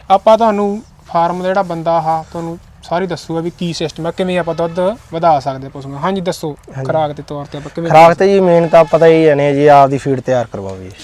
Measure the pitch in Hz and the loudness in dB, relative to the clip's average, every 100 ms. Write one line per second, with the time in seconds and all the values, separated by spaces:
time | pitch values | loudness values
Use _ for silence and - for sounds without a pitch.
0 | - 196 - 220 226 202 202 208 - _ | 0 2 4 4 2 0 -2 -4 -12 _
1 | - 170 170 180 185 190 180 165 165 170 | -6 -2 -2 -2 -4 -2 -4 -4 -2 -2
2 | 160 160 160 170 170 170 - - - 165 | -2 -4 -6 -12 -10 -12 -16 -20 -8 -6
3 | 190 165 - 165 170 - 175 160 156 - | -4 -8 -8 -6 -6 -6 -8 -6 -8 -8
4 | 165 170 185 180 170 160 170 170 180 233 | -8 -6 -4 -4 -4 -4 -4 -2 -4 -4
5 | - 165 170 151 131 135 135 139 139 139 | -10 -2 0 0 -2 -8 -10 -14 -14 -8
6 | 170 196 180 - 160 143 - 135 135 160 | -6 -4 -6 -6 -8 -10 -14 -10 -6 -4
7 | 151 147 143 147 143 143 147 - 170 156 | -4 -6 -12 -12 -12 -14 -14 -8 2 6
8 | 165 170 190 196 185 170 165 165 160 160 | 6 6 2 4 4 4 4 4 4 4
9 | 165 160 160 143 143 139 147 143 139 139 | 4 6 4 2 2 2 6 6 6 2
10 | 143 135 127 127 117 107 98 95 92 - | -4 -4 -2 -2 -4 -8 -12 -12 -16 -16